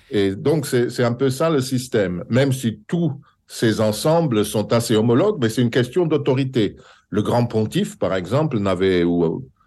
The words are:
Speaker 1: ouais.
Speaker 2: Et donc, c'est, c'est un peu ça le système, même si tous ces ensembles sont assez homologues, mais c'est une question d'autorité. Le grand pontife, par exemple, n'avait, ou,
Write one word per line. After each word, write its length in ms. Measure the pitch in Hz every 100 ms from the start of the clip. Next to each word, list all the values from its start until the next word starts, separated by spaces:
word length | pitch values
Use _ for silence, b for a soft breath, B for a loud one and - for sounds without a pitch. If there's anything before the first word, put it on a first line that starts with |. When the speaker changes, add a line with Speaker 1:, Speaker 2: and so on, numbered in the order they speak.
| -
Speaker 1:
ouais. 80 | 101
Speaker 2:
Et 160 | 98
donc, 320 | 98 143 156 131
c'est, 240 | 127 120
c'est 140 | 127
un 100 | 120
peu 160 | 120 135
ça 200 | 131 165
le 100 | 147
système, 640 | 131 127 - 113 92 90 -
même 240 | 123 135
si 280 | 131 117 107 -
tous 240 | 170 165 131 b b _
ces 340 | - 117 104
ensembles 640 | 107 104 156 170 160 107
sont 280 | 101 110 101
assez 240 | 117 113 107
homologues, 420 | 117 120 202 175
mais 80 | 117
c'est 140 | 127
une 80 | 120
question 340 | 127 120 180
d'autorité. 720 | 170 147 143 135 131 131 95 - B B B
Le 60 | 104
grand 240 | 98 120
pontife, 540 | 117 110 107 165 208 -
par 160 | 92
exemple, 440 | 92 87 135 156 113
n'avait, 460 | 98 90 95 90
ou, 400 | 85 87 82 90 - _